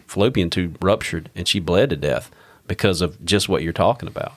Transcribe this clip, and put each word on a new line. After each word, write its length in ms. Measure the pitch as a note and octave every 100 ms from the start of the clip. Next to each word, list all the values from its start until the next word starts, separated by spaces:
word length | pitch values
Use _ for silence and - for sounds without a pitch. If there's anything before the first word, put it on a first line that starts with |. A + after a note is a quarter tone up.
| -
fallopian 420 | F#2 A2 C3 F2
tube 320 | F#2+ F2 D#2
ruptured, 480 | F#2 A2+ - - - -
and 100 | F2+
she 140 | G2+
bled 300 | E2+ F2+ C3+
to 60 | D2+
death 340 | D2 B1 - - - - -
because 340 | F2+ G#2 E2+
of 240 | F2 -
just 240 | E2+ G2+ -
what 140 | -
you're 100 | D#2+
talking 360 | - F#2 B2 -
about. 240 | - -